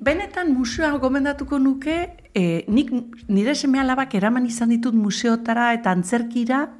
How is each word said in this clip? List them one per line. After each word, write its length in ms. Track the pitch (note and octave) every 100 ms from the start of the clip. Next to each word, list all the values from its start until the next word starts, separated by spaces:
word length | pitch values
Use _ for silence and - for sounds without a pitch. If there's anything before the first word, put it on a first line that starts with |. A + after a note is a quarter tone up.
benetan 500 | - D#4+ G4 - F4+
museoa 380 | B3+ A#3+ E4 D#4 C#4+
gomendatuko 600 | C4 C#4 C#4 C#4+ C#4 C#4+
nuke, 560 | C4+ C4+ C#4+ E4 F4+ - -
eh, 300 | G#3+ F3 E3 -
nik 240 | G#3+ D4 B3 A#3 - -
nire 280 | G3 A3+ D4
seme 240 | D4 C4
alabak 340 | C4 B3+ C4+ G3+
eraman 300 | G3+ B3 B3
izan 240 | A#3 A#3
ditut 240 | A#3 A#3
museotara 800 | A3+ G#3 - A#3 A3+ A#3 A3+ A#3+
eta 180 | A#3 A3+
antzerkira, 760 | F3+ F3+ A#3+ A#3 A#3+ A#3 C4 D4+ -